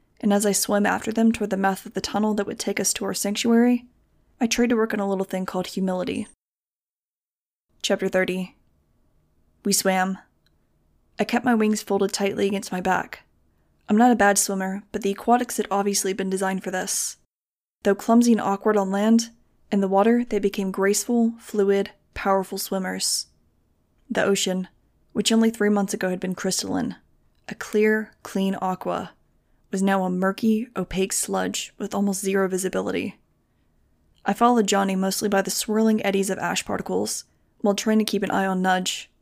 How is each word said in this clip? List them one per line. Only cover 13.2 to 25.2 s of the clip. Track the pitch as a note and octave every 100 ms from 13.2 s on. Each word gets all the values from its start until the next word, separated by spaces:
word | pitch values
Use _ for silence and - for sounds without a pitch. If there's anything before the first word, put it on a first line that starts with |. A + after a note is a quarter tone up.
| _ _ _ _ _ _ -
I'm | G#3
not | B3
a | A#3
bad | G3+ G3
swimmer, | - F#3+ F#3+ G3 -
but | G#3+
the | G3+
aquatics | G3+ - B3 B3 -
had | G#3
obviously | G3+ G3+ G3 F#3+
been | F#3+ F#3+
designed | F#3+ F#3+ F#3+
for | F#3
this. | F#3 F#3+ - - - _ _ _ _ _ _
Though | G3+ G3+
clumsy | - A#3 A#3+
and | G#3+
awkward | - G3 G#3+ G#3
on | F#3+
land, | G3 G#3+ A3+ A3+ _ _ _ -
in | G3+
the | F#3+
water | G3 G#3+ A#3+ A#3+
they | G#3
became | G3 G3+ F#3+
graceful, | F#3 G3 G3+ - A#3+ A#3 A#3
fluid, | - G#3 G3 G3 G3+ - _ -
powerful | G3 G3 F#3+ G3
swimmers. | - F#3+ F#3 F#3+ - - - _ _ _ _ _ _ _ -
The | A#3+
ocean, | F#3+ G3 G3 F#3 F#3 _ _ _ _
which | -